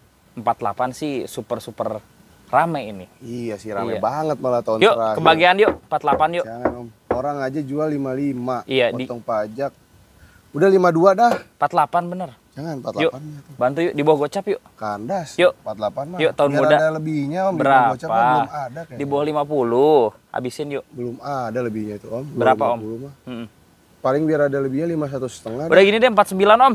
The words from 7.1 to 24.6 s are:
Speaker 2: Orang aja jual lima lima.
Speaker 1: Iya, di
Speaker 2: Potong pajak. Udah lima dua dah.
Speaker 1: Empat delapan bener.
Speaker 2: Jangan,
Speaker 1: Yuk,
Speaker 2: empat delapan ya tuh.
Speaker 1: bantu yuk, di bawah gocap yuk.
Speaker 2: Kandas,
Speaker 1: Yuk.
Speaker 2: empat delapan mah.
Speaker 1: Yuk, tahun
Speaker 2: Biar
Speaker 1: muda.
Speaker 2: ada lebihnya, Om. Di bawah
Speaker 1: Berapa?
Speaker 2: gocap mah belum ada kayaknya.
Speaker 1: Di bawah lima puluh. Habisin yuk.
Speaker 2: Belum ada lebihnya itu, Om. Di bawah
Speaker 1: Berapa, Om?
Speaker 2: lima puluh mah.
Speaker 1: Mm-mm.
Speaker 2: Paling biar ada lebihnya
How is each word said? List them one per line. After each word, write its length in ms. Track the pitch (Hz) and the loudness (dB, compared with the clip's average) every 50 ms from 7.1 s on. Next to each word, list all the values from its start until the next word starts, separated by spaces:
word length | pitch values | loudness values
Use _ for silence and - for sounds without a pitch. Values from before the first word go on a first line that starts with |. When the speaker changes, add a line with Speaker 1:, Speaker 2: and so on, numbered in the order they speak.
Speaker 2:
Orang 260 | 120 123 135 147 143 143 | -4 -4 -4 -4 -4 -4
aja 200 | 135 131 135 156 | -4 -4 -4 -6
jual 280 | 143 131 143 151 156 156 | -6 -4 -4 -2 -2 -2
lima 240 | 147 139 139 131 | -2 -4 -4 -4
lima. 440 | 131 139 143 139 127 123 120 127 127 117 - | -4 -4 -4 -4 -4 -4 -4 -4 -4 -6 -4
Speaker 1:
Iya, 220 | - 131 127 120 110 | -2 0 2 2 2
di 120 | 120 123 | 0 -4
Speaker 2:
Potong 180 | 131 117 120 117 | -6 -8 -10 -10
pajak. 520 | - 123 113 107 107 107 113 135 139 131 - _ _ _ _ _ _ _ _ _ - - _ _ _ _ | -6 -4 -2 -2 -2 -4 -6 -8 -8 -8 -8 _ _ _ _ _ _ _ _ _ -20 -20 _ _ _ _
Udah 160 | - 147 175 | -2 2 4
lima 240 | 190 190 185 180 175 | 4 6 6 4 4
dua 200 | 160 165 180 196 | 4 6 4 4
dah. 200 | 185 208 240 233 | 6 6 4 2
Speaker 1:
Empat 380 | 185 - - _ _ - 147 147 | 2 0 -6 _ _ -4 -2 0
delapan 320 | 170 175 - - - 175 175 | 0 0 0 0 0 -4 -4
bener. 240 | 175 180 185 180 131 117 _ _ _ | -4 -8 -10 -10 -12 -14 _ _ _
Speaker 2:
Jangan, 240 | - 139 156 170 147 | -14 -12 -10 -8 -8
Speaker 1:
Yuk, 80 | 127 | -8
Speaker 2:
empat 100 | - 110 | -8 -6
delapan 280 | 98 101 160 - - 135 | -4 -2 -2 -2 -2 -6
ya 160 | 151 151 151 143 | -14 -14 -16 -16
tuh. 140 | - - 135 | -18 -12 -6
Speaker 1:
bantu 240 | - 123 131 139 165 | -2 -2 0 0 0
yuk, 140 | 175 175 - | -2 -2 0
di 80 | 143 | 0
bawah 160 | 143 160 151 139 | 4 4 4 4
gocap 240 | 147 143 - 196 - | 2 -2 -4 -4 -4
yuk. 140 | 208 - - _ _ _ | -4 -4 -6 _ _ _
Speaker 2:
Kandas, 540 | - 107 107 104 101 110 131 202 185 156 - - | -10 -8 -6 -6 -6 -6 -6 -6 -6 -6 -4 0
Speaker 1:
Yuk. 160 | 170 175 - - | 4 4 4 2
Speaker 2:
empat 180 | _ - 110 107 | _ -10 -10 -8
delapan 300 | 104 107 104 - 131 143 | -4 -4 -4 -4 -6 -10
mah. 120 | 165 185 175 | -8 -4 0
Speaker 1:
Yuk, 140 | 156 143 143 | 0 0 2
tahun 160 | - 147 143 | 2 0 2
Speaker 2:
Biar 100 | 143 139 | 2 2
Speaker 1:
muda. 160 | 135 151 151 | 4 6 6
Speaker 2:
ada 120 | 147 156 160 | 6 4 2
lebihnya, 480 | 156 156 156 156 156 147 139 139 165 185 | 0 -2 -4 -4 -2 -2 -4 -4 -2 -2
Om. 140 | 190 196 175 | -2 0 0
Di 20 | |
bawah 40 | 151 | 2
Speaker 1:
Berapa? 280 | 143 139 135 131 123 113 | 4 6 6 6 6 4
Speaker 2:
gocap 180 | 107 113 110 113 | 0 -2 -4 -2
mah 80 | 113 113 | 0 2
belum 300 | 120 123 127 120 117 - | 2 4 2 2 0 -2
ada 300 | - 147 135 120 131 165 | -6 -10 -10 -10 -10 -14
kayaknya. 160 | 165 - 127 123 | -14 -12 -8 -8
Speaker 1:
Di 60 | 143 | -4
bawah 180 | 139 143 143 147 | -2 -2 0 0
lima 180 | 156 151 147 147 | 0 -2 -2 -2
puluh. 540 | 143 151 135 120 117 120 131 143 156 156 135 113 107 - - _ _ | -2 0 0 0 2 4 4 4 6 6 4 4 2 -2 -6 _ _
Habisin 400 | - - 127 123 - - 147 143 | -8 -6 -6 -6 -8 -8 -10 -8
yuk. 140 | 139 127 - _ | -8 -10 -10 _
Speaker 2:
Belum 260 | - 127 120 120 123 - | -12 -10 -10 -10 -10 -10
ada 420 | 131 143 143 131 120 113 113 127 | -10 -8 -6 -6 -6 -4 -4 -4
lebihnya 340 | 123 117 107 110 107 107 104 | -4 -4 -4 -6 -6 -8 -10
itu, 120 | 98 104 113 | -12 -12 -10
Om. 160 | 110 127 147 | -10 -10 -10
Di 40 | 143 | -8
bawah 120 | 123 123 | -4 0
Speaker 1:
Berapa, 240 | 135 131 127 - 139 | 2 2 2 2 0
Om? 40 | 120 | -2
Speaker 2:
lima 140 | 120 117 | -2 -4
puluh 160 | 107 110 113 117 | -6 -8 -10 -10
mah. 140 | 139 139 135 _ - | -12 -16 -18 _ -16
Speaker 1:
Mm-mm. 220 | 131 123 117 117 104 _ _ _ _ _ _ _ _ _ _ | -14 -12 -12 -14 -16 _ _ _ _ _ _ _ _ _ _
Speaker 2:
Paling 240 | - 131 135 151 160 | -2 0 0 0 0
biar 240 | 156 160 147 147 139 | 0 2 2 2 0
ada 100 | 139 | 0
lebihnya 300 | 139 | -2